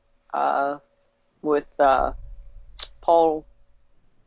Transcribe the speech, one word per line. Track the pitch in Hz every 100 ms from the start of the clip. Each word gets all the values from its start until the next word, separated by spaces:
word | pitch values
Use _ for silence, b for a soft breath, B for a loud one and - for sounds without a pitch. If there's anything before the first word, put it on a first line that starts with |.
| _ _ _
Uh, | 147 143 139 139 143 _ _ _ _ _ _
with, | 151 147 - -
uh, | 139 131 - - - - - - - - - -
Paul | - 170 160 156 - _ _ _ _ _ _ _